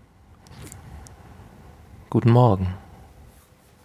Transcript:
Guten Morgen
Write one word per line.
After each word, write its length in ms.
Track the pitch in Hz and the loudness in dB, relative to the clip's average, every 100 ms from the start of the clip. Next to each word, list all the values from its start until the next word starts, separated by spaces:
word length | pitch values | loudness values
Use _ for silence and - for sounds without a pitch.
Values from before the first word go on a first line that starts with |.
| _ _ _ _ - - - - - - - - - - - - - - - - - | _ _ _ _ -20 -20 -20 -20 -20 -20 -20 -20 -20 -20 -20 -20 -20 -20 -20 -20 -6
Guten 220 | 120 117 | -2 2
Morgen 420 | 117 123 95 92 92 - - - - - - _ _ _ _ | 4 4 2 -4 -10 -18 -20 -20 -20 -20 -20 _ _ _ _